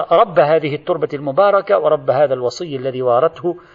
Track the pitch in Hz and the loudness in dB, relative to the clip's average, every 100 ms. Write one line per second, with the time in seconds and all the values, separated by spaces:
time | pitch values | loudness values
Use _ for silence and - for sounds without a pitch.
0 | - 170 220 170 147 160 147 147 175 160 | 0 2 2 2 2 2 0 -6 -4 -4
1 | 151 139 143 135 202 196 196 190 151 151 | -4 -6 -4 0 2 2 0 0 2 0
2 | 135 127 143 131 120 - 175 135 131 127 | 0 0 2 0 -4 -6 -8 -6 -6 -4
3 | 127 120 160 - 175 170 - | 0 2 2 -2 -6 -8 -14